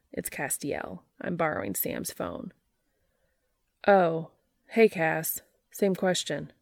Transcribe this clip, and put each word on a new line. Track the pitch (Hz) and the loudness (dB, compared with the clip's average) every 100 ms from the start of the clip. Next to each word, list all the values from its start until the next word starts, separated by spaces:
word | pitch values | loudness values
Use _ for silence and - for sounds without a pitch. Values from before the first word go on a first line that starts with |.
| _ | _
It's | - - | -8 -8
Castiel. | - 143 - 143 - - 180 _ - | -6 -6 -6 -4 -6 -6 -12 _ -12
I'm | - 175 | -6 -2
borrowing | 160 - - | -2 -2 -4
Sam's | - - - - | -4 -4 -6 -8
phone." | - 87 - - - _ _ _ _ _ _ _ _ _ _ _ _ - | -8 -8 -8 -12 -16 _ _ _ _ _ _ _ _ _ _ _ _ 6
"Oh, | 196 175 165 165 _ _ _ _ | 6 6 2 -6 _ _ _ _
hey, | - 220 | 4 4
Cass. | 185 160 160 160 - - _ _ | 6 0 0 -4 -8 -10 _ _
Same | - 202 185 | 0 0 2
question." | 185 175 - 143 151 _ | 2 0 -2 -6 -8 _